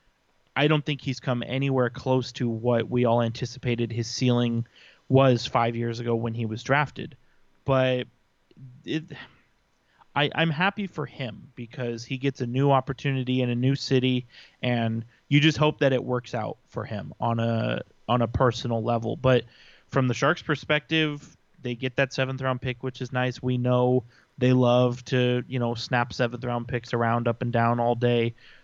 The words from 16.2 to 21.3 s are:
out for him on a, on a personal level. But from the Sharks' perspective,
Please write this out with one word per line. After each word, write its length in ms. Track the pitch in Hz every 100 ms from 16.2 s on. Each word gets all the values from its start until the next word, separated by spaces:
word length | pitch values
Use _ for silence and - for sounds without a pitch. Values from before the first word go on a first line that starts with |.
| -
out 240 | 120 107 104 _
for 180 | - 107
him 280 | 104 147 -
on 200 | 117 117
a, 420 | 117 113 113 117 - _ -
on 140 | 123
a 60 | 117
personal 560 | - 127 113 123 113
level. 340 | 113 117 113 110
But 280 | 127 127 - - - - _
from 200 | 143 127
the 60 |
Sharks' 280 | 117 139 175
perspective, 960 | - 143 - 151 - 160 156 147 -